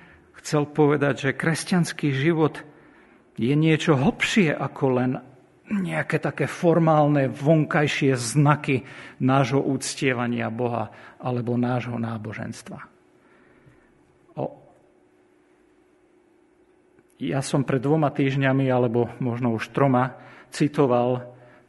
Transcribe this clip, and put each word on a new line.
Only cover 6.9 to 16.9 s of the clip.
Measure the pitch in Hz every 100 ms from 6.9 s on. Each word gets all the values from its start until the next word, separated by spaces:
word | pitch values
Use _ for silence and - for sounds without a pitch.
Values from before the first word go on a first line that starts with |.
| 151 147 143 135
vonkajšie | 123 143 160 147 165 147 - 139
znaky | 127 117 143 147 143 - 131 - - - -
nášho | 131 135 123 139
uctievania | 147 131 - - 139 120 120 117 113
Boha | 113 120 117 107 - - -
alebo | 127 120 113 123
nášho | 120 127 120 120
náboženstva. | 113 113 110 104 113 113 - 160 - _ _ _ _ _ _ _ _ _ _ _ _ _ _ -
O, | - - - _ _ _ _ _ _ _ _ _ _ _ _ _ _ _ _ _ _ _ _ _ _